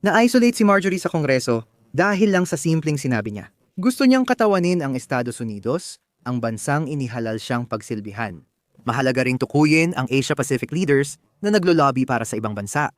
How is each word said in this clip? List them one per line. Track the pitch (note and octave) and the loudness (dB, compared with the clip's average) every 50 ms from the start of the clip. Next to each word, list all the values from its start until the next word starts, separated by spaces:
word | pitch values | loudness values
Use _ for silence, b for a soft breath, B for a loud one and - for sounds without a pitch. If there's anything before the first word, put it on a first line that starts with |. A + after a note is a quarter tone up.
| - | 0
Na-isolate | G3+ E3+ A3 A#3 B3 - B3+ A#3 A#3+ A#3 - | 2 4 4 4 6 4 4 4 4 4 4
si | A3+ | 4
Marjorie | G3+ G3+ G3 F3 G3 F#3 F#3 | 4 4 4 2 0 -2 -2
sa | - | -4
Kongreso | F3 - E3 D3+ C3+ C3+ B2+ - - A#2+ A2+ A2+ _ _ _ _ _ - | -2 -2 -2 2 2 2 2 2 0 -2 -2 -2 _ _ _ _ _ -2
dahil | C3+ F3+ G3+ G#3 F#3 A3 G#3 F#3+ | 0 2 2 4 4 2 4 4
lang | F3+ F3+ | 2 2
sa | F3 - D3+ | 0 -2 -4
simpleng | - E3 D#3+ D#3+ D3+ D#3 D3+ C#3 | -2 0 0 0 0 -2 -4 -2
sinabi | - C3+ B2 A2 G#2+ A2+ G#2 G#2 | -2 -2 -2 -2 -2 -4 -8 -10
niya. | - - _ _ _ _ _ - | -12 -16 _ _ _ _ _ -2
Gusto | F3+ B3 B3+ - C#4 | -2 -2 0 4 4
niyang | B3+ C4 C4 B3+ | 4 4 4 2
katawanin | B3 B3+ - A#3 G#3+ G3 F#3 F3 F3 F3+ F3 D3+ | 0 0 2 2 2 4 2 2 2 0 0 -2
ang | C3+ C3 B2+ | -2 -4 -6
Estados | - _ C#3 B2 A#2+ A#2+ A2+ - | -4 _ -4 -2 -2 -4 -6 -6
Unidos, | A#2+ A2+ G#2 G2+ G2 A2+ C3+ F3 - - - _ _ _ _ _ _ | -8 -8 -8 -6 -4 -4 -4 -4 -4 -8 -18 _ _ _ _ _ _
ang | B2 B2+ B2 A#2 | -6 -4 -4 -4
bansang | A#2 A2+ G#2+ - - C#3+ D3 D#3+ C3 | -4 -6 -6 -4 -2 -2 -2 -2 -4
inihalal | D3+ C#3+ C3+ A#2+ A2 B2 A2+ A2+ A2 A2 | -6 -6 -6 -6 -6 -6 -6 -6 -6 -6
siyang | - - C3 A#2+ A#2+ | -6 -6 -6 -6 -4
pagsilbihan. | - - G#2+ - - A#2+ G#2+ G2+ G#2+ G2 A2 A#2 G#2 F2+ D#2+ _ _ _ _ _ _ _ _ _ | -6 -8 -10 -8 -8 -10 -8 -8 -12 -10 -8 -8 -8 -8 -14 _ _ _ _ _ _ _ _ _
Mahalaga | B2 A2+ B2+ C3+ B2+ B2+ C3 B2+ | -4 -2 0 0 0 0 0 0
ring | B2+ B2+ B2 | 0 0 -2
tukuyin | C3+ - - C#3+ D3+ D3+ D3+ D#3+ E3 E3+ F3+ | -2 0 2 2 4 4 4 4 4 2 0
ang | - C3 A#2+ | -4 -2 0
Asia | C3 C#3 B2+ - D3+ | 0 0 0 0 -2
Pacific | - C#3 - C#3+ B2 - - D3 | -2 -2 -2 -2 -4 -4 -4 -4
leaders | E3+ F#3+ C#3+ C#3+ C3+ C#3+ C#3+ - _ _ _ _ _ | -4 0 2 2 2 2 0 -6 _ _ _ _ _
na | - G#3 G#3 | -2 0 0
naglolobby | G#3 F3 F#3 E3+ D#3+ C#3+ C#3 C3 C3 C3 | 2 4 4 4 6 4 4 2 0 0
para | - B2+ A2+ A2+ | 0 0 -2 -2
sa | - - | -4 -6
ibang | A2+ A2 A2 | -4 -4 -4
bansa | G#2+ G2+ G2+ G2 - C#3+ D3 - _ | -6 -6 -8 -4 -4 -4 -4 -4 _